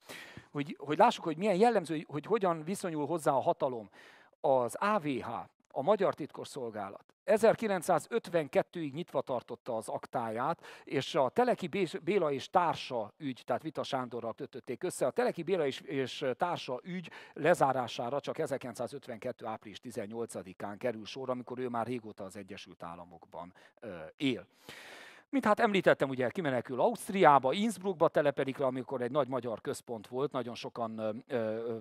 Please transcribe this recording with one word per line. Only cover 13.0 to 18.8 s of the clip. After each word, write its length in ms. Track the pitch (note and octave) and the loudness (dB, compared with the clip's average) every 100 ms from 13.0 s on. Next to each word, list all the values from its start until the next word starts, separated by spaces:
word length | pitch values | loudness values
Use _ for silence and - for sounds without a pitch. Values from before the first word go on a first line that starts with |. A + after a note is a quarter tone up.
| G#2 - | -6 -6
ügy, 240 | D3 B2 - | -8 -6 -2
tehát 160 | A#2 | -2
Vita 220 | D#3+ D3 | -2 -6
Sándorral 500 | B2 C3+ B2 A#2+ A2+ | -4 -4 -4 -6 -8
kötötték 500 | G#2+ C#3 C3 - B2 | -8 -10 -10 -8 -6
össze, 220 | F3+ - C#3+ | -4 0 0
a 60 | |
Teleki 320 | - B3 F3 | 2 0 0
Béla 220 | D#3 F#3+ C#3+ | 0 0 0
és, 140 | B2 | -2
és 460 | - C#3 B2+ - C3+ A#2+ | -4 -4 -2 -2 -2 0
társa 420 | F3 D#3+ - B2+ | -2 -2 -6 -8
ügy 280 | - F3+ E3 - - | -6 -8 -8 -14 -16
lezárására 840 | - D3+ E3+ C#3 C3 A#2 - A#2+ C#3 | 0 4 6 6 4 -2 -4 -4 -4
csak 180 | - B2+ | -4 -4
ezerkilencszázötvenkettő 1080 | D3+ - B2+ A#2 | -4 -4 -6 -6